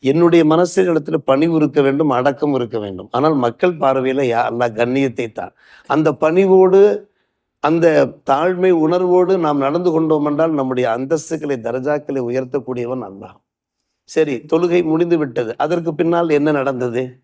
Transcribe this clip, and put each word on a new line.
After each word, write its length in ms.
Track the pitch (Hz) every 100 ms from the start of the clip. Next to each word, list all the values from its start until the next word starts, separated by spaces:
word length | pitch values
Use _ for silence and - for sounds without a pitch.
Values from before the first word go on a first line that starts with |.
| 131
என்னுடைய 320 | 151 170 170 156
மனசின் 360 | 160 175 196 185
இடத்துல 260 | 160 147 156 -
பணிவு 240 | 135 165 160
இருக்க 200 | 151 147 139
வேண்டும், 260 | 139 156 123
அடக்கம் 360 | 127 131 147 135
இருக்க 180 | 120 113 104
வேண்டும். 240 | 92 98 120
ஆனால் 200 | 151 151
மக்கள் 320 | 120 113 180 165
பார்வையில 460 | 143 135 131 131 131
யா 80 | 113 120
அல்லாஹ் 260 | 117 120 107
கண்ணியத்தை 480 | 120 131 139 117 117
தா. 160 | - 90 _ _ - _
அந்த 220 | 147 156 139
பணிவோடு, 560 | 156 170 196 190 190 190 202 202 - _ _ _ _ _ 147
அந்த 180 | 165 165 151 135 - -
தாழ்மை 400 | 139 170 180 185 175
உணர்வோடு 480 | 156 180 180 180 180 190
நாம் 200 | 160 143 135
நடந்து 240 | 165 180
கொண்டோம் 320 | 160 160 156 147
என்றால் 280 | 147 165 151
நம்முடைய 300 | 131 127 123 117
அந்தஸ்துகளை, 580 | 135 160 - - 151 135 113
தரஜாக்களை 520 | 123 131 147 147 135 120
உயர்த்தக்கூடியவன் 760 | 127 127 139 123 123 120 127 104
அல்லாஹ். 260 | 98 101 - _ _ _ _ _ _ _
சரி, 200 | - 151 123 151
தொழுகை 300 | 160 175 170 160
முடிந்து 260 | 160 175 170
விட்டது, 320 | 147 120 113 -
அதற்கு 280 | 151 175 165 151
பின்னால் 280 | 165 170 170 147
என்ன 140 | 147 147
நடந்தது? 420 | 135 127 123 117 127 123